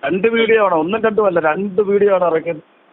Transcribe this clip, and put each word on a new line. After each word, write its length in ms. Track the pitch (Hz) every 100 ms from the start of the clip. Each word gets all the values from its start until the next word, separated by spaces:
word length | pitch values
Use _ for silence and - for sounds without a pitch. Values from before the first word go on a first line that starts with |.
| -
രണ്ട് 220 | 185 220
വീഡിയോ 380 | 226 220 226 202
ആണ്, 80 |
ഒന്നും 280 | 165 160 220
രണ്ടും 240 | 220 214 208
അല്ല, 140 | 170
രണ്ട് 420 | 156 156 202 185
വീഡിയോ 340 | 196 202 202 190
ആണ് 100 | 175
ഇറക്കിയത്. 540 | 160 165 156 - _ _